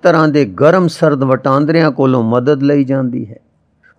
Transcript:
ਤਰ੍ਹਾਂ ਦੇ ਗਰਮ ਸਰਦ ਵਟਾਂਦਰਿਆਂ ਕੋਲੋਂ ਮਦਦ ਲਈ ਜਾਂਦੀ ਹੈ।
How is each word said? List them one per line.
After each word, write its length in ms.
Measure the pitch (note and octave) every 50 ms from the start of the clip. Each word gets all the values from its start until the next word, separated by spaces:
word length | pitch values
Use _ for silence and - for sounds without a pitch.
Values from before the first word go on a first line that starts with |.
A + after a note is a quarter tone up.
ਤਰ੍ਹਾਂ 260 | - F3 E3 D#3+ D#3+
ਦੇ 180 | D3+ C#3+ D3 C#3
ਗਰਮ 420 | G2+ F#2 - C3+ D#3 F3 F#3+ F3+
ਸਰਦ 360 | E3 - - E3+ D#3 C#3+ C3 C3+
ਵਟਾਂਦਰਿਆਂ 680 | C3 C3 B2+ - C#3 C3+ C#3 D3+ D3 D#3+ E3 E3 D3+
ਕੋਲੋਂ 320 | B2 - C#3 C3 C3 B2+ A2+
ਮਦਦ 400 | A2 A#2 B2 B2 C#3 D3+ C3+ C#3
ਲਈ 200 | C#3+ C#3+ C#3+ C#3
ਜਾਂਦੀ 420 | B2+ C3+ C3+ C3 B2 A#2+ B2+ A#2+ G#2
ਹੈ। 80 | A2+ - _ _ _ _ _ _ _ _ _ _ _